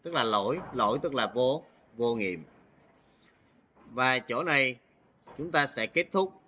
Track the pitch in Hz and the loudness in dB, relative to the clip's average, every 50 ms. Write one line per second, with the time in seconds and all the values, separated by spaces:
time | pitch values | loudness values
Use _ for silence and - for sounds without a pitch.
0 | _ 170 170 143 120 113 107 104 98 110 143 185 180 - - 123 110 104 117 143 | _ -2 0 2 2 4 2 2 2 2 -2 -2 -6 -6 -2 0 2 2 2 0
1 | - 165 139 127 110 101 104 120 127 127 139 160 - - - _ _ _ _ 113 | -2 -2 -2 -2 -2 0 0 2 2 2 2 -2 -6 -14 -20 _ _ _ _ -2
2 | 117 117 117 113 104 95 90 82 78 - - - - _ _ _ _ _ _ _ | -2 -2 0 -2 -2 -4 -4 -6 -12 -18 -20 -20 -20 _ _ _ _ _ _ _
3 | _ _ _ _ _ _ _ _ _ _ _ _ _ _ _ - - - 117 120 | _ _ _ _ _ _ _ _ _ _ _ _ _ _ _ -20 -20 -12 -4 0
4 | 127 131 131 127 117 - 120 123 170 170 151 139 135 127 123 - _ _ _ _ | 2 2 2 0 -2 -4 -4 -4 0 2 2 2 2 2 -2 -6 _ _ _ _
5 | _ _ _ _ _ - - - 147 175 160 151 143 127 - 120 110 110 - 165 | _ _ _ _ _ -20 -12 -10 -8 -2 0 0 0 0 -2 -4 -6 -2 -2 -2
6 | 175 - - 196 - 123 - - _ | -2 0 0 0 0 0 -4 -16 _